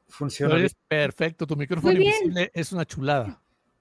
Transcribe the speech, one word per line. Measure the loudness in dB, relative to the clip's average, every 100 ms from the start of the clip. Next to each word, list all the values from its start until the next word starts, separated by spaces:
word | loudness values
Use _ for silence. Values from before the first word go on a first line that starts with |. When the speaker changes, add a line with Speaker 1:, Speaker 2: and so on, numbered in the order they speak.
| _
Speaker 1:
¿Funciona | -8 -6 -2 2
Speaker 2:
Te | 4
oyes | 2
Speaker 1:
bien? | -2 -4 0 0
Speaker 2:
perfecto. | 0 -4 -4 -6
Tu | -4
micrófono | -4 0 4
Speaker 3:
Muy | 4
bien. | 4
Speaker 2:
invisible | 2 0 -2 -4
es | -4 -6
una | -4
chulada. | -6 -4 0 0 -2 -10 _ _ _ _